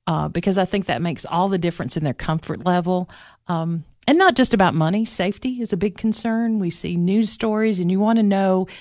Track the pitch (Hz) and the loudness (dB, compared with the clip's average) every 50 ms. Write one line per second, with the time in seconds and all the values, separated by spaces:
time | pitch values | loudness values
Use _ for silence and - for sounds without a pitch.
0 | _ - 160 156 151 156 - 170 - 196 185 190 185 185 - 202 185 - - - | _ -2 -2 -2 -2 -2 -4 -2 0 0 2 2 0 0 0 -2 -2 -2 -2 -2
1 | 170 170 151 - - - - 170 185 196 196 180 165 175 165 - - 143 - 165 | -2 -4 -4 -6 -6 -4 -2 0 0 0 0 0 0 -2 -2 -4 -6 -6 -4 -2
2 | 151 143 123 - - - 160 160 - - - - - 180 180 180 170 180 185 180 | -2 -2 -4 -4 -2 -2 -2 -2 -2 -6 -8 -4 0 0 2 2 2 0 0 -2
3 | 180 - - - - - - _ _ - 175 165 165 165 170 165 - - - _ | -2 -6 -10 -18 -20 -20 -20 _ _ -6 -4 -2 -2 -2 -4 -6 -8 -10 -18 _
4 | - - 277 339 381 370 240 - 254 - - 196 190 175 120 160 156 160 185 214 | 0 2 4 4 6 4 4 4 2 2 4 4 4 4 4 2 2 2 2 0
5 | 226 - - - 180 196 208 - - 254 254 240 233 214 208 175 185 214 - - | -2 -2 -4 -2 -2 -2 -4 -4 -4 -6 -4 -4 -4 -4 -2 -2 -2 -4 -4 -2
6 | - 220 208 - - 226 226 226 233 226 220 214 190 170 165 - - 175 175 175 | -2 -2 -2 -2 -2 -2 -2 0 0 0 0 -2 -2 -2 -4 -6 -6 -4 -2 0
7 | 175 180 196 220 226 208 - - 226 220 214 214 220 220 208 180 180 175 190 190 | 0 2 2 2 0 0 -2 -4 -2 -2 0 0 0 0 0 0 0 0 0 2
8 | 208 220 226 226 214 202 196 196 196 190 190 185 190 - - - | 2 2 2 4 4 2 2 2 2 2 2 2 0 -2 -8 -14